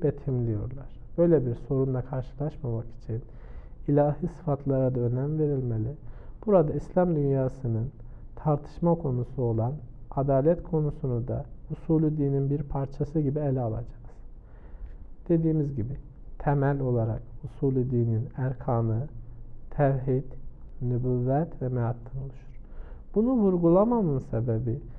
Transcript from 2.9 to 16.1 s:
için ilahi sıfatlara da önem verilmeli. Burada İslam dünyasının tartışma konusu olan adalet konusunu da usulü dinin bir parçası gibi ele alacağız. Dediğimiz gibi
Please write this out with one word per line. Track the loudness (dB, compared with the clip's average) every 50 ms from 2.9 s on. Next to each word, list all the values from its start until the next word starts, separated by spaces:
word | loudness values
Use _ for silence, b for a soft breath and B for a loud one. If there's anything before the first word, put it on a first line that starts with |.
| -10 -12 -8
için | -6 -6 -6 -6 B B B B B B B B B B B 0 4
ilahi | 6 6 6 4 2 0 -2 -6
sıfatlara | -6 -4 -2 -2 -2 0 0 0 2 4 4 2 2
da | 2
önem | 2 0 0 0 0 0 0 2
verilmeli. | 2 2 2 0 0 0 -2 -2 -2 -4 -6 -8 B B B B B B B B 2
Burada | 6 6 6 6 4 2
İslam | -2 -4 0 2 2 4 4 4
dünyasının | 2 2 4 4 2 2 0 -2 -2 -2 -2 0 0 -2 -4 -6 B B B B B B B -12 -4 0
tartışma | 2 2 0 0 -6 -6 0 2 2 2
konusu | 2 2 0 -2 -2 -2 -2 -2 0 0
olan | 2 2 2 0 0 -2 -4 -8 -12 -14 -14 -14 -6
adalet | -2 0 2 4 4 4 6 4 4 2 0
konusunu | -2 0 0 0 0 -2 -2 -2 0 0 0 0 -2
da | -2 -4 -4 -6 -10 -14 -10 -10
usulü | -10 -6 0 2 4 4 4 4 2
dinin | 2 2 2 2 2 2 2
bir | 0 0 -2
parçası | -2 -2 -2 -2 -4 -4 -4 -4 -2 0 0
gibi | 2 2 2 2
ele | 2 2 2 2
alacağız. | 0 0 -2 -2 -4 -8 -10 -12 B B B B B B -14 b b b b b b b b b b b b b b b -14 -8 0 2
Dediğimiz | 2 4 4 4 4 2 2 0 0
gibi | -2 -4 -4 -6 -8 -10 -14